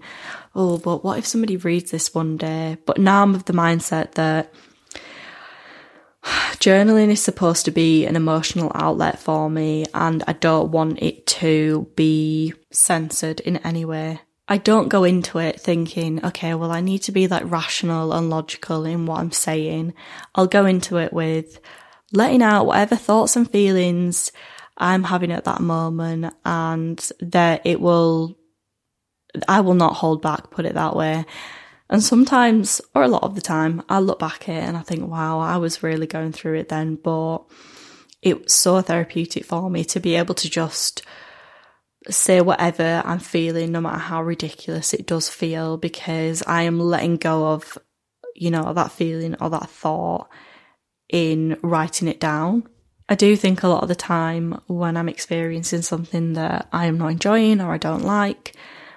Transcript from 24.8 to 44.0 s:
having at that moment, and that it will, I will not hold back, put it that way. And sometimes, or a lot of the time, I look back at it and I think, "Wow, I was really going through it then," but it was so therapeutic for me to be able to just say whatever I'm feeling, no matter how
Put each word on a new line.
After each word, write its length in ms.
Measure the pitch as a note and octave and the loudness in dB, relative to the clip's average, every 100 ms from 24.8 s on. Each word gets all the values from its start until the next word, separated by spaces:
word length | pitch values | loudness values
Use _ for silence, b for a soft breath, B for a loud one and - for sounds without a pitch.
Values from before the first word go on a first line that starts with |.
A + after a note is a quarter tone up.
| F3+ F#3+ | 2 2
having 280 | F3+ F3+ F3 | 2 0 0
at 120 | E3+ | -2
that 160 | - - | -2 -2
moment, 760 | E3+ E3 E3 E3 E3 E3 E3 - | 0 0 -2 -2 -4 -4 -6 -6
and 540 | - E3+ E3 E3 E3 E3 - - | -4 -2 -2 -2 -4 -6 -10 -10
that 420 | F3 F3 E3+ D#3+ E3+ | -2 4 4 2 0
it 140 | E3+ | 0
will, 560 | F3 E3+ E3 E3 E3 - _ _ _ _ _ _ _ _ _ - - | 4 4 4 2 -2 -8 _ _ _ _ _ _ _ _ _ -6 0
I 140 | F#3+ | 2
will 140 | F#3+ F3+ | 4 4
not 180 | E3 | 4
hold 300 | - D#3+ D#3 | 2 0 0
back, 260 | D#3 D3+ - | -2 -6 -8
put 160 | - E3 | -8 -4
it 80 | |
that 220 | D#3+ D#3+ E3 | -2 -2 -2
way. 300 | D#3 D#3+ D#3+ B B B B B B | -2 -2 -6 B B B B B B
And 140 | G#3+ | 0
sometimes, 800 | G#3+ A#3 C4+ C4+ A#3+ A3 G3 - - - | 4 6 6 6 6 4 2 -2 -2 2
or 80 | |
a 40 | C3 | 4
lot 160 | G3+ | 4
of 120 | - G3+ | 0 -4
the 60 | |
time, 420 | - D#3+ D#3+ E3 - | -4 0 0 -2 -2
I 100 | G3 | 0
look 180 | G3 - | 2 0
back 320 | D#3+ - - | -4 -6 -8
at 60 | E3 | -6
it 80 | |
and 120 | E3+ E3+ | -6 -6
I 60 | |
think, 260 | - E3 - | -6 -6 -6
"Wow, 320 | E3 D#3+ D#3+ | -4 -4 -2
I 180 | D#3+ F3 | 0 0
was 260 | E3 - | -2 -2
really 240 | D#3+ D#3+ D#3+ | -4 -2 -4
going 240 | D#3+ D#3+ | -6 -6
through 240 | D#3 D#3+ D#3+ | -6 -4 -4
it 140 | - | -4
then," 260 | D#3 D#3+ D#3 | -4 -4 -4
but 440 | E3+ D#3+ D#3+ E3 - B B B B B B B | -2 -2 -2 -4 -8 B B B B B B B
it 200 | F#3 - | 0 0
was 100 | - | 0
so 280 | - F3+ F#3 | 2 4 2
therapeutic 640 | F3+ E3+ E3 E3+ E3+ - - | 2 0 -2 -4 -6 -6 -6
for 240 | E3+ F#3 | -6 -4
me 140 | E3+ E3+ | -4 -4
to 140 | F#3+ | -2
be 160 | F3+ E3+ | 0 0
able 200 | E3+ F3 | 0 -2
to 140 | D3+ | -4
just 540 | E3 D#3+ - - - - B B B B B B B B _ - | -2 -4 -4 -6 -6 -14 B B B B B B B B _ -6
say 320 | G3 - F#3 | 0 4 4
whatever 640 | F3+ - F3 E3 E3 E3+ - | 4 2 0 0 0 -2 -2
I'm 140 | F3 | -6
feeling, 520 | - E3+ E3 E3 E3 | -4 -4 -2 -2 -4
no 100 | E3 | -4
matter 180 | D#3+ | -4
how 240 | D#3+ | -6